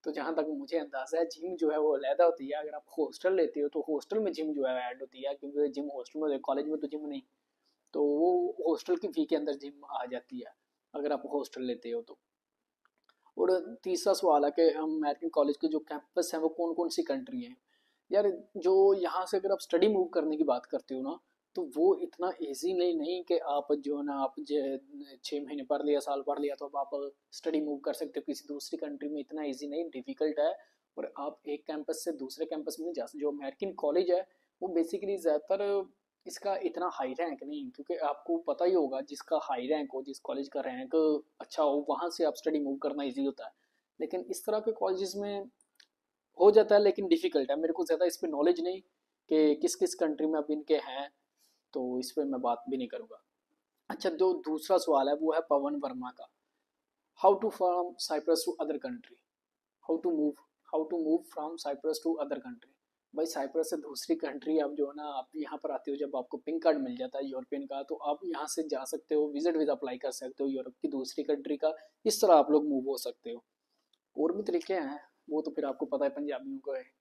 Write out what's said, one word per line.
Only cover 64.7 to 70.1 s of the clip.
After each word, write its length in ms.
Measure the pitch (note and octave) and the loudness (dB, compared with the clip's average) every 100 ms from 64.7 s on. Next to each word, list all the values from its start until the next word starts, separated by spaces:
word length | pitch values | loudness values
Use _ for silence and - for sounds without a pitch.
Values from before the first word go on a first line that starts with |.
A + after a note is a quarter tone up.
जो 160 | D3+ C#3 | -2 -4
है 80 | D3 | -4
ना, 80 | |
आप 260 | D3+ C3+ B2+ D#3 | -8 -8 -8 -10
यहाँ 220 | C#3+ D3 | -8 -8
पर 140 | D3+ | -6
आते 200 | C3+ - | -6 -6
हो, 60 | C#3 | -4
जब 180 | C#3 C3+ | -4 -4
आपको 220 | B2 C3 | -6 -8
PIN 260 | - D#3+ | -6 2
card 140 | - D3+ | 2 2
मिल 200 | F#3 B3 | -2 -4
जाता 200 | B3+ C#4 | -6 -6
है 60 | C#4 | -6
European 400 | C4 B3+ C#4+ C#4+ | -8 -6 -8 -6
का, 180 | C#3 | -8
तो 120 | - D#3+ | -6 -4
आप 240 | D3 D3 F#3 | -4 -4 -4
यहाँ 220 | C#3+ D3+ | -6 -6
से 160 | - | -4
जा 200 | D#3 D3 | -4 -4
सकते 320 | C3+ D3 _ D3+ | -4 -8 _ 0
हो, 120 | D3 | 0
visit 300 | C#3+ E3+ D#3+ | 0 0 2
वीज़ा 160 | D3 | 0
apply 240 | B2+ C3+ B2+ | 0 -4 -4
कर 140 | C3+ | -6